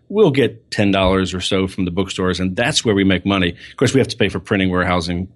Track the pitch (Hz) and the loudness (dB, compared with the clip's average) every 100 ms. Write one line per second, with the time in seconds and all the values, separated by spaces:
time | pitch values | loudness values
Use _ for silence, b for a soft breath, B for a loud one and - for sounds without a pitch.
0 | _ 202 185 131 110 - _ - 101 98 | _ 2 4 4 0 -2 _ -2 0 2
1 | 95 95 92 92 - 95 95 - 90 87 | 2 2 0 -4 -4 -2 -2 -4 -4 -4
2 | 90 - 92 90 92 92 123 - 117 98 | -4 -2 -2 -2 -4 -2 -2 0 0 2
3 | 98 90 98 98 87 - - - 123 131 | 2 2 0 0 0 -4 -14 -2 2 2
4 | 113 - 101 92 - 101 92 90 90 90 | 0 0 -2 -2 -4 0 0 0 0 -2
5 | 85 87 92 | -2 -6 -8